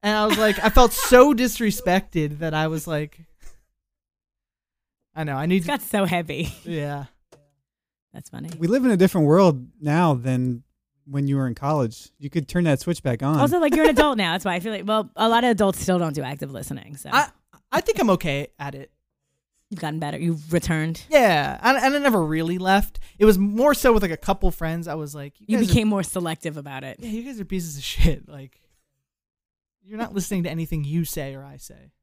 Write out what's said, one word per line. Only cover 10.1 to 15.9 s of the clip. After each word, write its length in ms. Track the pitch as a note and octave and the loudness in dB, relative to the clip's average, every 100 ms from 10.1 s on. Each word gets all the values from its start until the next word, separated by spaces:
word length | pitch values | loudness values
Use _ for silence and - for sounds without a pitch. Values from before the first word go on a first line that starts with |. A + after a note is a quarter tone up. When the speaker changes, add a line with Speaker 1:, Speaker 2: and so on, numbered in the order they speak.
Speaker 3:
than 480 | C3 B2 B2+ B2+ A#2+ _ _ _ _ | 2 -2 -2 -2 -6 _ _ _ _
when 220 | - C#3 C#3 | -10 -6 -2
you 80 | C#3 | -2
were 100 | C3 | -2
in 80 | |
college. 560 | A#2 C#3 D#3 A#2+ A2+ - _ | -4 -4 -2 -2 -6 -20 _
You 120 | C#3+ | -6
could 180 | E3+ C#3+ | -6 -4
turn 160 | F3 | -2
that 160 | F3 C#3 | 0 0
switch 220 | - E3+ | -2 -4
back 200 | C#3 A#2 | -4 -4
on. 160 | C3+ D#3 | 0 2
Speaker 2:
Also, 200 | C#4 F4 | 2 2
like, 140 | D#4 | 2
you're 100 | D4+ | 4
an 60 | D#4+ | 4
Speaker 3:
<laughs> 60 | B3+ | 6
Speaker 2:
adult 200 | D4+ B3 | 4 2
now. 140 | F#3 | -2
That's 120 | F3 | -2
why 100 | F#3+ | -2
I 60 | F3 | -4
feel 120 | F#3+ | -4
like, 140 | G#3 G3 | -8 -2
well, 240 | A3 G3 - | -2 -2 -2
a 120 | A3+ | 2
lot 160 | A#3 | 4
of 60 | B3 | 2
adults 300 | G#3+ G3+ F#3 | 2 2 0
still 180 | - | 0